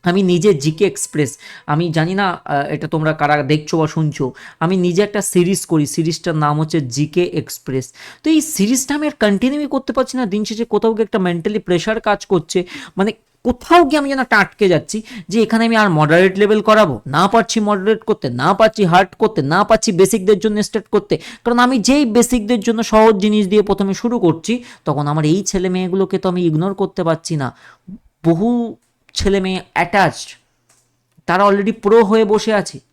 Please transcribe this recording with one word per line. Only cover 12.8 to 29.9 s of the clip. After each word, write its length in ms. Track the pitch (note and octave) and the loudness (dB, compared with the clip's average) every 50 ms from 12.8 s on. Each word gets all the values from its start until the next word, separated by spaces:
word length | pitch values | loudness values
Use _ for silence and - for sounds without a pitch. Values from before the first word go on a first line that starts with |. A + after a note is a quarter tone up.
| - - _ | -16 -12 _
মানে 140 | F3+ F#3+ A3 G#3 _ _ _ _ _ _ | -2 -2 -2 -4 _ _ _ _ _ _
কোথাও 420 | A#3+ B3 - - - E4+ F4 E4+ | -4 -4 -4 0 4 4 4 4
গিয়ে 140 | C4 D4+ D4+ | 4 2 -2
আমি 80 | C#4 C#4 | -2 -2
যেন 100 | C#4 C4+ | -4 -4
একটা 180 | B3 - A#3 | -2 0 2
আটকে 320 | G#3 F#3+ - _ _ G#3 F#3+ | 2 2 0 _ _ 2 2
যাচ্ছি 340 | F3 D3+ - - - A3 G#3+ - B3+ A3+ E3 - | 2 2 0 -4 -10 -10 -10 -12 -18 -18 -12 -2
যে 80 | F3 A#3 A3 | 0 0 2
এখানে 200 | A3 A3 A3+ A3+ | 2 2 0 2
আমি 100 | A3+ A3+ | 2 2
আর 140 | A3 G#3+ G3+ | 2 2 2
মডারেট 440 | E3 D3+ D3+ D3 D#3+ F3 F#3 F#3+ F#3 G3 | 4 2 4 4 4 4 4 4 4 2
লেভেল 200 | G#3 G3+ A3 G#3+ | 2 2 2 2
করাবো, 400 | G3+ A3 G#3+ G#3+ G#3+ D#3 B2+ G#2+ _ | 4 4 4 4 4 2 0 -6 _
না 200 | C3 C3+ D#3 F#3 | -4 0 0 0
পারছি 300 | G3 G#3+ A3+ A3+ - - A3+ | 2 2 0 0 0 -2 -2
মডারেট 420 | G#3 G#3 G#3 F#3+ F#3 G#3+ A3 - - - | 0 0 -2 0 0 0 -2 0 0 -4
করতে, 200 | G#3+ - - C3+ | -4 -2 -2 -6
না 240 | A#2+ A#2+ C3+ E3+ G3 | -4 -2 0 0 2
পারছি 300 | F#3+ A3 A3 - - G3+ E3+ | 4 2 2 4 2 0 4
হার্ড 200 | E3+ F#3 G3 F#3 - _ | 4 4 2 2 0 _
করতে, 200 | A3 G#3+ - - | -2 0 0 -2
না 220 | C#3 C#3 D#3+ F#3 F#3 | -2 0 0 0 2
পারছি 260 | - A3+ G#3+ - A#3 | 2 2 2 2 -2
বেসিকদের 480 | F#3 E3 G3 F#3+ A3+ G#3+ F#3 F#3+ G#3+ F3+ | 2 2 2 4 2 0 2 2 0 2
জন্য 240 | G3 A3 G#3 G#3 G#3 | 0 -2 -2 -2 -4
স্টার্ট 240 | - - A3 - | -2 -4 -8 -6
করতে, 300 | _ - G#3 G3+ _ E3 D3+ - - - - _ | _ -2 -2 0 _ -4 -4 -4 -16 -20 -8 _
কারণ 160 | A#3 A#3 A#3+ | -2 2 2
আমি 200 | B3 B3 C4 A#3+ | 2 2 2 0
যেই 260 | F#3 A#3+ C4+ D4 D4 | 2 2 2 2 2
বেসিকদের 540 | A3+ G#3 A#3+ A#3 - B3+ A#3+ G#3 G#3 B3 A3+ | 2 2 2 2 2 0 -4 0 -2 -2 -2
জন্য 240 | - A#3 A3+ A3+ A3+ | 0 -2 -2 -2 -2
সহজ 320 | - - A3 A3 A3 A3 F#3+ G3 | 2 4 6 6 6 4 4 2
জিনিস 220 | G#3+ G#3 G#3+ G3+ | 2 2 2 2
দিয়ে 160 | F3+ G3+ G#3 F#3+ G#3 | 2 2 2 2 2
প্রথমে 240 | G3 G3 G3 G3 F#3+ | 0 -2 0 -4 -4
শুরু 260 | - - A#3 B3 A#3 | -4 -4 -4 -2 2
করছি, 340 | F#3+ E3 D#3 E3 - - A#3 B3 A#3+ - - _ _ | 2 0 0 0 -4 -6 -6 -6 -6 -14 -20 _ _
তখন 220 | D#3+ C#3+ C#3+ D3 | -4 -4 -2 -2
আমার 180 | D3 D3 D#3 D3+ | -2 -2 0 0
এই 180 | D3+ E3 G3 G3 - | 0 0 0 -2 -4
ছেলে 200 | - F#3+ F3+ F#3 | -4 -4 -2 -2
মেয়েগুলোকে 480 | F3+ F#3 F#3 F3+ F3 F#3+ F#3+ F#3 G3+ | -2 -2 -2 -2 -2 -2 -2 -2 -2
তো 120 | F#3 - F#3 | -4 -2 -2
আমি 120 | F3 F3+ F3 E3 | -2 0 -2 0
ইগনোর 240 | D#3 D#3 F3 G3 G3 | 0 0 -2 -4 -2
করতে 280 | F#3+ G3 F#3+ _ - F3 | -4 -6 -4 _ -4 -2
পারছি 300 | E3 D#3+ D#3 _ - E3+ | -2 -2 -4 _ -6 -6
না। 120 | D3 C3+ A#2+ - _ - - - _ _ - F#3+ - _ _ _ _ - | -4 -4 -6 -8 _ -20 -20 -20 _ _ -20 -20 -20 _ _ _ _ 0
বহু 500 | E3 E3 E3 G#3 A#3 A#3+ A#3+ A#3 A3 - _ _ _ _ _ _ _ _ | 0 0 2 0 0 0 -2 -2 -6 -8 _ _ _ _ _ _ _ _
ছেলে 260 | - - G3 G3 G3 | -2 0 0 0 0
মেয়ে 220 | F#3 F#3+ F#3+ F3+ - _ _ | -2 -4 -6 -6 -8 _ _
অ্যাটাচড, 560 | - F3 E3+ | -4 -4 0